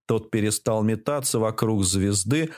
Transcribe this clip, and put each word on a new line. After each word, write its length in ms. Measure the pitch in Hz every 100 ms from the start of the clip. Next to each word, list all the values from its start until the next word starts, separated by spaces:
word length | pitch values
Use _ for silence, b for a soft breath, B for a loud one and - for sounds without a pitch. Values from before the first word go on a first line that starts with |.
| -
тот 240 | 113 -
перестал 520 | 113 104 - - 110
метаться 560 | 107 110 - 143 131 120
вокруг 460 | 110 107 113 110
звезды 680 | 92 98 98 101 107 147 160